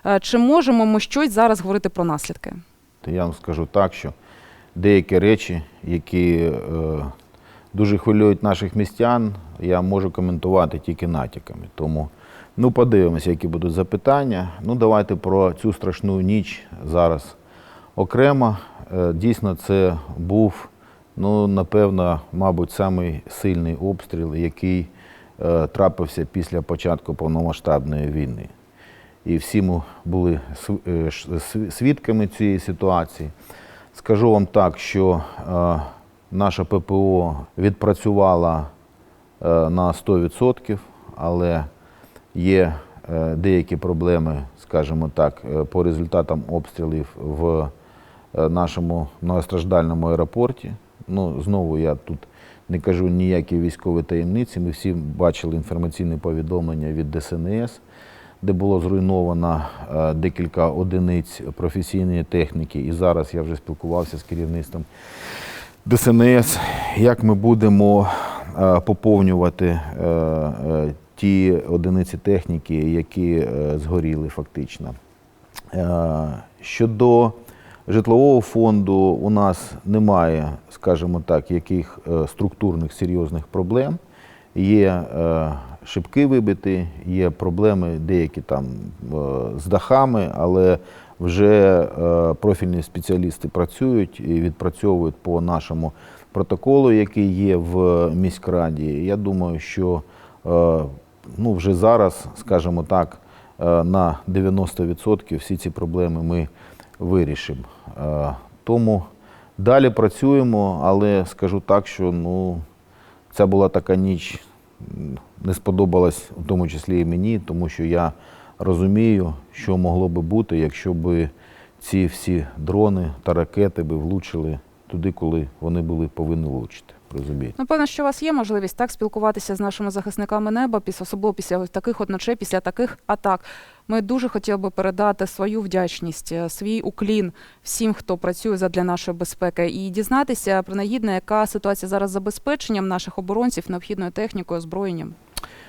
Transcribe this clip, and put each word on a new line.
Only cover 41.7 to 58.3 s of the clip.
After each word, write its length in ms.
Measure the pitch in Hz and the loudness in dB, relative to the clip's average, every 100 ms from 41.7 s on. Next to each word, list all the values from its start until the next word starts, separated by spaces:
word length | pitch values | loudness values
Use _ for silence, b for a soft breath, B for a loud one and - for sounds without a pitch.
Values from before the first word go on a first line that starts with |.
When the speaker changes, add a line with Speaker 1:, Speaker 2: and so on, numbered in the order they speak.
| b b b b b b | b b b b b b
Speaker 2:
є, 400 | - 90 95 87 76 B B - | -4 4 4 4 0 B B -8
е, 200 | 80 80 | -4 -2
деякі 420 | 80 95 90 80 82 | 0 2 2 2 -4
проблеми, 640 | 90 82 87 87 80 73 69 - | -2 0 2 2 0 -4 -8 -16
скажімо 480 | - 82 73 80 78 | -4 -2 0 -2 -2
так, 280 | 80 76 - - | 0 0 0 -6
е, 100 | 76 | -4
по 180 | 73 90 | -2 0
результатам 600 | 85 80 82 87 80 80 71 | 0 0 0 0 0 -4 -4
обстрілів 680 | 82 76 - 80 80 71 - | -6 -6 -8 -4 -4 -6 -10
в, 520 | 76 76 85 80 73 - b b b b b - | -8 -2 0 0 -2 -8 b b b b b -2
е, 100 | 80 | 0
нашому 600 | 87 87 90 85 85 78 - | 0 -2 -2 -4 -4 -6 -6
многостраждальному 840 | 87 90 80 90 90 90 82 82 82 | -2 -2 -2 -4 2 2 2 0 0
аеропорті. 640 | 82 80 117 120 131 - 107 _ _ - | 0 0 0 -2 -2 -12 -14 _ _ -6
Ну, 340 | 95 90 67 | -4 -4 -4
знову 360 | 87 101 82 78 | -2 -2 0 0
я 160 | 80 | 0
тут 240 | 69 - 78 - b b b - | -2 -6 -12 -14 b b b -8
не 100 | 87 | -4
кажу 300 | 95 87 92 | 0 0 0
ніякі 500 | 90 92 90 - 85 | 2 2 0 0 -2
військові 440 | 85 - - 85 | -2 -4 -2 -2
таємниці. 580 | 76 85 85 110 120 92 | 0 -2 -2 -2 -4 -4
Ми 100 | 87 | -6
всі 220 | 80 95 | -4 -4
бачили 640 | 85 76 73 87 76 82 80 | -4 -6 0 0 0 -4 -4
інформаційне 600 | 76 85 85 - 85 80 | -4 -4 -4 -4 -4 -4
повідомлення 760 | 87 80 80 90 82 78 78 | -4 -4 -4 -4 -2 -4 -4
від 180 | 78 73 | -4 -4
Д 100 | 80 | -6
С 160 | - 85 | -6 -6
Н 100 | 85 | -4
С, 340 | 110 120 - B B B B B | -4 -6 -10 B B B B B